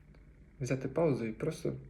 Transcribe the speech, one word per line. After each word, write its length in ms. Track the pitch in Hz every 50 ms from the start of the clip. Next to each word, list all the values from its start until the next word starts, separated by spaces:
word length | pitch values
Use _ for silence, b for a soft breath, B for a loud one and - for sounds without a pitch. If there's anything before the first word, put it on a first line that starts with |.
| - - - - - - - - - - - -
взяти 280 | 135 120 135 131 - 139
паузу 360 | 131 - 170 160 135 110 113
і 80 | 110 107
просто 400 | - - 156 160 - - - 131 - - -